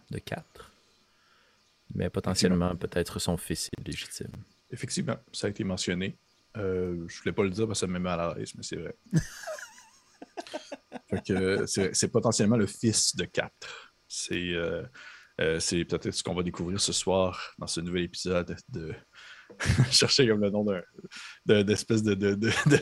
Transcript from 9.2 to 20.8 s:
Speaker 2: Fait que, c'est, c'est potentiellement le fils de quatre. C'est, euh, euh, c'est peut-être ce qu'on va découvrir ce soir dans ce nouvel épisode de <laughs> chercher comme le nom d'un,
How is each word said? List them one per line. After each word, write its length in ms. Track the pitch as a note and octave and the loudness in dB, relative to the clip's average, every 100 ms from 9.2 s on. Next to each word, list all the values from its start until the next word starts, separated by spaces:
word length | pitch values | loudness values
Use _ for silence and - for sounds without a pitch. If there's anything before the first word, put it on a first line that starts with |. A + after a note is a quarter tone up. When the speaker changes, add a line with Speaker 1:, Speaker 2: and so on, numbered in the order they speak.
| - - - D5+ - A#5+ A#5 - _ _ - - - - - C#4+ _ B3 - | -2 -8 -12 -12 -14 -20 -20 -20 _ _ -18 -14 -12 -12 -12 -16 _ -18 -6
Speaker 2:
Fait 140 | G3 - | -4 -2
que, 400 | F#2+ F#2+ G2+ G#2+ | 0 2 0 0
c'est, 280 | - F#2+ | 0 0
c'est 140 | - G2 | 2 2
potentiellement 480 | A2+ A#2 - G#2 A#2+ | 2 2 4 4 4
le 100 | G2+ | 2
fils 500 | - A#2 G#2 - - | 0 2 2 2 0
de 80 | |
quatre. 680 | F2 - - - - - - _ - | -4 -4 -4 -8 -14 -14 -18 _ -14
C'est, 460 | - - F2+ F2+ | -10 -4 -4 -2
euh, 300 | F2 E2 E2+ C2 - - - - - | -2 -2 -4 -8 -14 -20 -20 -12 -2
euh, 180 | E2 D#2+ | 0 0
c'est 240 | - F2 | 0 0
peut-être 280 | E2 E2 - | 0 -2 -2
ce 100 | - | -4
qu'on 120 | - | -4
va 80 | E2+ | -2
découvrir 380 | F2+ - E2+ F#2+ | -2 -4 -4 -2
ce 120 | - | 0
soir 640 | - - F#2+ F#2 F#2 - - | 0 2 2 2 -2 -10 -10
dans 80 | E2 | -6
ce 140 | - | -4
nouvel 220 | F2 F2+ | -2 -2
épisode 520 | F2 - F2+ F2+ F2 E2+ - | -2 -4 -2 0 -2 -8 -10
de 240 | F2+ D#2+ - - - - - - | -10 -10 -12 -16 -20 -20 -20 -18
<laughs> 420 | - - - B2+ | -4 2 4 4
chercher 380 | - A#2+ - B2 | 4 6 6 6
comme 120 | G#2+ | 4
le 100 | G2+ | 2
nom 140 | G#2 | 2
d'un, 180 | G#2 F#2 | 0 -2